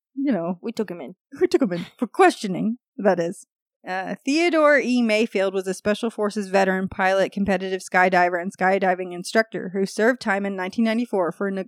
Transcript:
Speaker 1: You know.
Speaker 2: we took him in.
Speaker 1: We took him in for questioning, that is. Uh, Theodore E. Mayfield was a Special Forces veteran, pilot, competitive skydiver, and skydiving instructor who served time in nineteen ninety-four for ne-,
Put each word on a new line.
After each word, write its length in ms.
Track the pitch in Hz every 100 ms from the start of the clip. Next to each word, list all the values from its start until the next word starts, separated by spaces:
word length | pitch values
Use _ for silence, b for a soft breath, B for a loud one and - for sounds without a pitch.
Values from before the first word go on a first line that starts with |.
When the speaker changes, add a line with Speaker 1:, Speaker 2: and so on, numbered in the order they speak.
| _ 269
Speaker 1:
You 160 | 277
know. 260 | 202 165 185
Speaker 2:
we 120 | 226
took 180 | 226 214
him 100 | 175
in. 140 | 156 185 _ 277
Speaker 1:
We 60 | 349
took 160 | 359
him 100 | 233
in 140 | 175 - -
for 120 | 233
questioning, 680 | - 359 - 202 175 196 240 _ -
that 240 | 202 202
is. 260 | 170 202 - _ _ _ -
Uh, 300 | 185 180 196
Theodore 560 | - 294 349 320 294 285
E. 200 | 220 247
Mayfield 520 | 233 214 226 202 190
was 140 | 190 185
a 60 |
Special 360 | 180 208 214 226
Forces 380 | - 208 214 190
veteran, 400 | 190 190 185 190
pilot, 420 | - 190 190 180
competitive 500 | - 202 185 190 185
skydiver, 600 | - 185 185 180 180 180
and 100 | 180
skydiving 600 | - 185 190 185 180 185
instructor 560 | 175 - 220 220 190 190
who 140 | 190 196
served 340 | - 220 254
time 240 | 226 196
in 120 | 196 196
nineteen 280 | 185 208 226
ninety-four 440 | 220 240 202 170
for 180 | - 196
ne-, 140 | 190